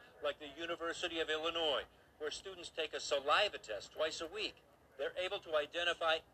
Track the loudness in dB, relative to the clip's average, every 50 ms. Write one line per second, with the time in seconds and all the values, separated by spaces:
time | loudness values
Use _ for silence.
0 | -18 -20 -10 -6 -4 -4 -4 -4 -8 -12 -10 -8 -6 -6 -4 -4 -4 -4 -4 -2
1 | -4 -2 0 0 0 0 0 0 0 0 0 2 2 2 2 2 0 -4 -10 -20
2 | -20 -20 -10 -6 -6 -4 -4 -6 -8 -10 -12 -12 -12 -8 -4 -4 -4 -2 -4 -4
3 | 0 2 2 2 6 6 6 6 6 4 2 -4 -6 -6 -6 -6 -6 -6 -2 0
4 | 0 0 0 -2 -6 -6 -4 -4 -4 -4 -6 -8 -20 -20 -20 -20 -20 -14 -6 -4
5 | -4 -4 -2 -2 -2 -2 -2 -4 -2 2 2 2 2 2 -2 0 2 0 2 2
6 | 4 4 4 2 0 -4